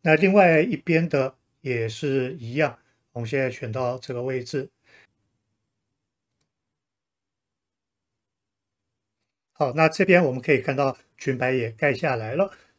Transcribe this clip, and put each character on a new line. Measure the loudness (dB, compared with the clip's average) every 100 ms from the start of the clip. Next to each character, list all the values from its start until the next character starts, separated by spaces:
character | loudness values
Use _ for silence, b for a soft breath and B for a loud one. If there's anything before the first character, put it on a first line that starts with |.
那 | 4 4
另 | 6
外 | 6 6 4
一 | 2 -2
边 | 0 0 2
的 | -2 -2 _ _ _
也 | -6 -4 -4
是 | -4 -2 -2 -2 -8
一 | -8
样， | -2 -2 -4 _ _ _
我 | -10
们 | -4
现 | -2
在 | -2
选 | -4 -8
到 | -4 -4 -6
这 | -8
个 | -6
位 | -4 -6
置。 | -6 -8 -8 _ b b b _ _ _ _ _ _ _ _ _ _ _ _ _ _ _ _ _ _ _ _ _ _ _ _ _ _ _ _ _ _ _ _ _ _ _ _ _ _ _ _ _ _ _ _
好， | _ -2
那 | 2 0
这 | 2
边 | 4 6
我 | 4
们 | -2
可 | 0
以 | 0
看 | 0 0
到 | -2 -2 b _
裙 | -6 -2
摆 | -2
也 | -2 -4
盖 | -2 -2
下 | 0 -2 -4
来 | -4 -2
了。 | -2 b b